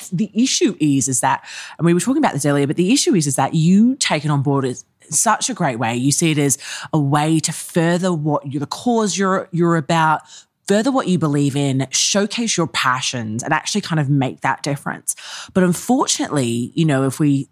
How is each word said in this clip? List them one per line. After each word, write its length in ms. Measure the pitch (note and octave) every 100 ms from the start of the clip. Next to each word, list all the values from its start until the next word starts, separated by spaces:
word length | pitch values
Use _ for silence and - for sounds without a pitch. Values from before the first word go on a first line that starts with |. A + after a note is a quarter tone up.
| -
the 180 | F3+ G#3+
issue 420 | A3 C4 - C#4+ -
is, 260 | D3+ C#3 C3+
is 140 | B2
that, 240 | C3 C3+ - - - -
and 80 | E3
we 80 |
were 80 | F3+
talking 200 | A#3 C#4+
about 120 | C4
this 120 | C#3+ D3
earlier, 220 | C#3+ C#3
but 80 | -
the 160 | F3+
issue 240 | C#4+ F4+ G#3
is, 120 | C#3+
is 100 | C3+
that 160 | C3+
you 420 | E3 D#3+ G3 A#3 C4+
take 300 | - D#3+ D3+
it 60 |
on 100 | C#3+
board 240 | C#3+ C#3 B2+
as 180 | B2 - _ -
such 400 | D3+ A3+ G#3+ -
a 40 |
great 240 | G#3 D#3 A#2
way. 160 | A#2 A#2+
You 160 | C3+
see 200 | - E3
it 60 | D3
as 200 | C#3+ - - - -
a 80 | D#3
way 400 | C#3 D3 D3+ D#3+
to 120 | D#3+
further 580 | - - F3+ E3 F3 F#3
what 400 | E3 D3+ D3 C#3+
you, 80 | C#3
the 60 | C#3+
cause 500 | - B3 A3+ G#3 E3+
you're, 300 | G3 F#3+ -
you're 260 | E3 E3+ E3
about, 460 | C#3 E3 D#3 D3+ - - _ _ -
further 240 | G3+ C4+
what 160 | C4 F3+
you 120 | F3
believe 360 | D3+ C#3+ C#3+ C#3
in, 300 | C#3 C3+ C3
showcase 680 | - - G3 G3+ - A3+ -
your 80 | E3
passions, 800 | - C3+ B2+ - B2+ A2 A2
and 100 | -
actually 280 | D#3 - G#3
kind 180 | - D#3+
of 100 | C3+
make 320 | C#3+ B2+ -
that 220 | C3+ -
difference. 520 | D3+ C#3 - - - - - - -
But 100 | F#3+
unfortunately, 1080 | F3+ E3+ - C4 - - C#4+ D3 A#2+ A#2 B2
you 120 | - D#3+
know, 200 | C3+ C3+
if 140 | -
we 280 | D3 C#3 -